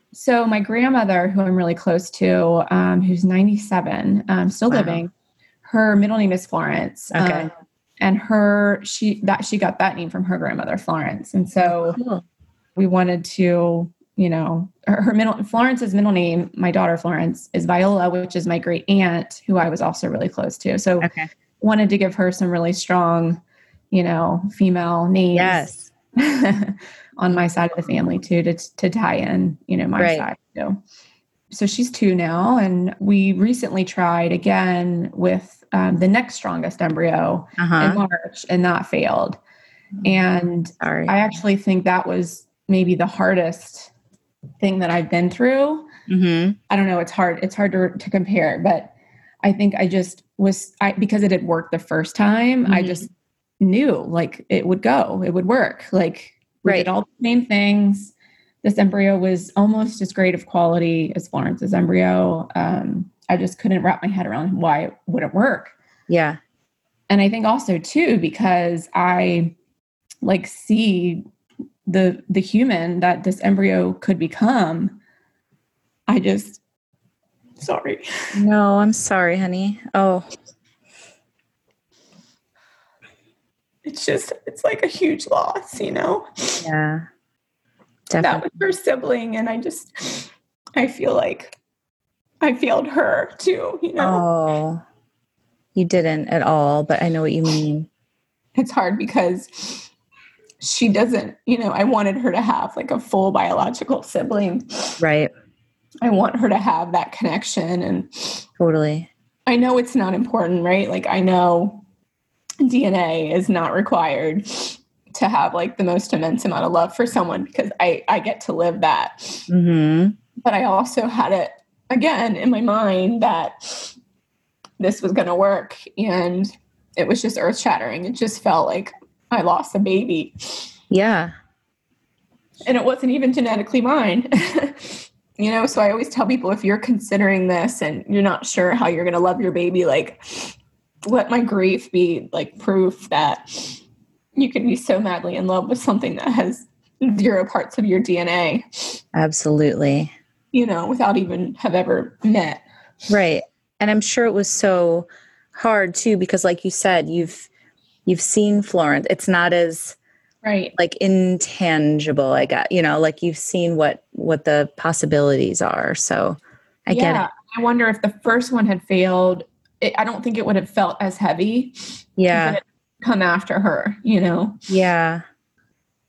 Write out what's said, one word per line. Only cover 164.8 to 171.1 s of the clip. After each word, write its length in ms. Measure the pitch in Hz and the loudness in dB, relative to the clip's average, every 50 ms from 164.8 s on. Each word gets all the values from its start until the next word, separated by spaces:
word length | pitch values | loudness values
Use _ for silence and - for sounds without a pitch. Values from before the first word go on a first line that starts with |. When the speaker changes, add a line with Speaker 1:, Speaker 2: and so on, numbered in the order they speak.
| - 165 160 - - 156 151 147 143 143 139 135 - 95 - - | -4 -4 -2 -2 0 0 2 4 4 4 4 2 2 0 0 -2
Speaker 2:
are. 340 | - - - - - - - | -2 -2 -2 -2 -2 -4 -2
So 440 | - - - - - - - 165 - _ - - _ _ _ _ _ _ | -4 -2 -2 0 0 0 -2 -4 -6 _ -20 -20 _ _ _ _ _ _
I 80 | - 185 | -2 0
get 200 | 240 254 - 254 | 2 2 2 2
Speaker 1:
Yeah. 100 | 214 180 | 0 -2
Speaker 2:
it. 40 | - - - _ _ - 233 | -4 -6 -14 _ _ -6 -2
Speaker 1:
I 20 | |
wonder 260 | 233 240 240 240 233 220 | 0 0 2 2 2 2
if 120 | 214 214 | 0 0
the 80 | - 208 - - | -2 -4 -4 -2
first 280 | - 233 226 247 247 254 | -2 0 0 0 0 0
one 140 | 254 233 214 | 0 0 2
had 180 | 202 196 180 | 2 0 -2
failed, 640 | - _ 196 185 185 185 185 185 185 185 185 180 - - _ _ _ _ _ _ | -2 _ 2 2 2 2 2 2 2 2 0 -2 -6 -16 _ _ _ _ _ _
it, 100 | - - - - | -2 -2 0 0
I 60 | 220 | -2
don't 200 | 226 233 - - | -2 -4 -4 -4
think 140 | 247 220 226 | -4 -4 -2
it 80 | 214 | 0
would 100 | - 202 | 0 0
have 140 | 190 190 - | 0 0 0
felt 260 | - 220 190 175 175 - | 0 0 0 0 0 -4
as 200 | 202 190 | -6 -6